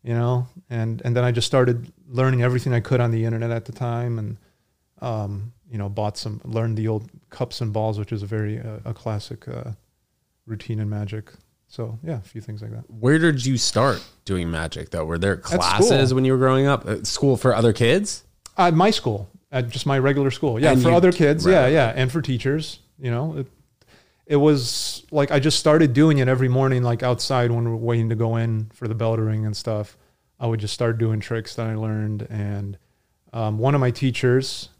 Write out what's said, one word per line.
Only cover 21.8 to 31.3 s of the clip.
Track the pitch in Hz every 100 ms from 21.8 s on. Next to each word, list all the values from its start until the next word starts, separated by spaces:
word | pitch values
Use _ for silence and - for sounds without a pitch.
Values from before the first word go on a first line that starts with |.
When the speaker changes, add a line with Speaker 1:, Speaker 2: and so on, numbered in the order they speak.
| 120
Speaker 1:
And | 120 131
for | 156
teachers, | 135 123 131 147 151 - _ _
you | 131
know, | 120 156 151
it, | 131 _ _ _ _ _ _ _ _
it | 147
was | 151 143 120 - - - -
like, | 151 139
I | 147
just | 139 -
started | 156 151 151
doing | 120 160 147
it | 127
every | 127 131
morning, | 127 135 127
like, | 123 120
outside | 127 120 - 131 120
when | 117
we | 117
were | 113
waiting | 117 117 113
to |
go | 113 113 113
in | 113 110 107
for | - 117
the |
bell | 110 113 110
to |
ring | 110 110 107
and | 104
stuff. | - 107 104 _ _ _ _ _
I | 120
would | 113
just | 104
start | - 120 113
doing | 113 110
tricks | -